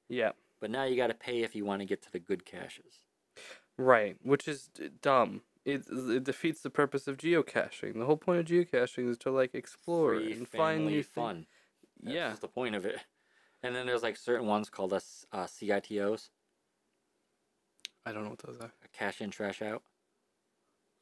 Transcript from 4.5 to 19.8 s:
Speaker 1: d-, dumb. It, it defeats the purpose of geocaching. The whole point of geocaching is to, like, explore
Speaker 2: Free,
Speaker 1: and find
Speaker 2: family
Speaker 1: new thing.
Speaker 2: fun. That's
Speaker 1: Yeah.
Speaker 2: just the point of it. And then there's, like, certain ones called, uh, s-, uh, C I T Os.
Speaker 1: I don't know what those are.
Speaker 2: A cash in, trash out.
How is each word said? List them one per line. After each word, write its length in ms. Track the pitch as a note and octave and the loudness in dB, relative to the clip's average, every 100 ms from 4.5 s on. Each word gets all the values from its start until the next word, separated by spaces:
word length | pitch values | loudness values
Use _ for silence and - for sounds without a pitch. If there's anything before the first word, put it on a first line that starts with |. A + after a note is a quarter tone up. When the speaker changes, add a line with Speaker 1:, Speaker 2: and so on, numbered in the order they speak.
| C#3+ - | -8 -10
Speaker 1:
d-, 200 | - G#2 - | -12 -12 -2
dumb. 400 | C#3+ C3 G2 G2+ - _ | 4 6 4 0 -14 _
It, 220 | - C#3 - | -4 -4 -4
it 360 | B2 B2+ B2+ | -4 0 0
defeats 380 | C3 - E3 D#3 | 0 -2 -2 -2
the 80 | C3+ | -4
purpose 360 | - C#3+ C#3 - | 0 0 0 -4
of 100 | C3+ | -4
geocaching. 760 | D#3+ E3+ - A#2 F#2+ - G#2 A2 | 2 2 2 0 -2 -4 -8 -2
The 80 | B2+ | 0
whole 100 | D#3 | 2
point 240 | - F3 | 2 0
of 60 | E3 | 4
geocaching 640 | F3 E3+ B2+ B2 - B2 | 2 4 2 0 0 -2
is 100 | A#2+ | -2
to, 120 | C3+ | 0
like, 240 | C3+ B2+ | 2 2
explore 600 | - - - - E3+ D#3 - | -2 -10 -10 -2 2 4 2
Speaker 2:
Free, 160 | A2 | -2
Speaker 1:
and 160 | A2 B2 | -6 -6
find 300 | - D#3+ D#3+ | 0 2 2
Speaker 2:
family 120 | D#3 | 0
Speaker 1:
new 80 | D3+ | 0
thing. 100 | C3+ A#3+ | -2 -4
Speaker 2:
fun. 220 | - E3+ D#3 _ _ _ _ _ | -4 -6 -12 _ _ _ _ _
That's 120 | - | -6
Speaker 1:
Yeah. 140 | D#3+ C#3+ | -4 -4
Speaker 2:
just 100 | G#2+ | -4
the 80 | - | -8
point 260 | - B2 | -4 -2
of 100 | G#2 F#2+ | -2 -2
it. 180 | - - _ _ _ _ _ | -4 -10 _ _ _ _ _
And 120 | B2+ | -6
then 120 | B2 B2+ | -4 0
there's, 160 | A#2+ | 0
like, 140 | A#2 G#2 | 0 -2
certain 300 | - A#2+ G#2+ | 0 0 2
ones 240 | G#2 G#2 | 2 0
called, 220 | - F#2+ | -4 -2
uh, 20 | F#2+ | -2
s-, 300 | - - - | -4 -14 -10
uh, 160 | G2+ F2+ | -8 -8
C 260 | - G#2 | -6 -2
I 80 | G2+ | -2
T 200 | - G#2 | -2 -2
Os. 300 | G2+ A2 - _ _ _ _ _ _ _ _ _ _ _ _ _ _ _ - _ | -2 -2 -6 _ _ _ _ _ _ _ _ _ _ _ _ _ _ _ -16 _
Speaker 1:
I 80 | A#2 | -10
don't 120 | G#2+ | -8
know 60 | G#2+ | -8
what 80 | A#2+ | -10
those 180 | C3 B2 | -14 -14
are. 140 | A2+ - | -16 -18
Speaker 2:
A 40 | - | -20
cash 280 | - G#2 - | -6 -6 -4
in, 100 | G#2 | -8
trash 300 | - G2+ - | -6 -6 -4
out. 200 | G#2+ A2+ | -6 -8